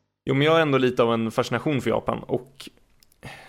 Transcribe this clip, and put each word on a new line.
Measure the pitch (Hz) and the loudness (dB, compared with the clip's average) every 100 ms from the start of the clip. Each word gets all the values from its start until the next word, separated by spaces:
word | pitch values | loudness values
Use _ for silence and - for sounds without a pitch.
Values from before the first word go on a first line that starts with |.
| _ _ - | _ _ -2
Jo, | 135 | 0
men | 151 | 4
jag | |
har | 165 | 4
ändå | 156 135 | 4 2
lite | 127 127 | 2 2
av | 117 | 2
en | 113 113 | 2 0
fascination | 113 120 120 156 139 | -2 -2 -2 -2 -2
för | 110 | 0
Japan | 110 - 117 | -2 -2 -6
och | - 127 - - - _ _ _ _ _ - - | -4 -6 -6 -20 -20 _ _ _ _ _ -20 -18